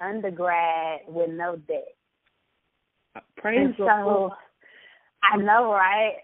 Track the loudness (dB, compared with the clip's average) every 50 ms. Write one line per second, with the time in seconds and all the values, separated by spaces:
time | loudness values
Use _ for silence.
0 | -8 -8 -8 -6 -6 -8 -6 -4 -2 -2 0 0 0 0 -2 -2 -4 -6 -8 -8
1 | -12 -10 -4 -4 -4 -4 -4 -6 -6 -6 -8 -8 -8 -8 -8 -8 -8 -12 _ _
2 | _ _ _ _ _ _ _ _ _ _ _ _ _ _ _ _ _ _ _ _
3 | _ _ -20 -20 -20 _ -18 -8 -6 -2 0 2 2 0 0 0 2 2 2 2
4 | 2 0 2 0 0 -2 -6 -10 -20 _ _ _ _ -20 -20 -20 -20 -20 -20 _
5 | _ _ _ 0 2 2 2 4 4 4 4 4 4 2 2 2 2 2 2 2
6 | 0 -2 -2 -6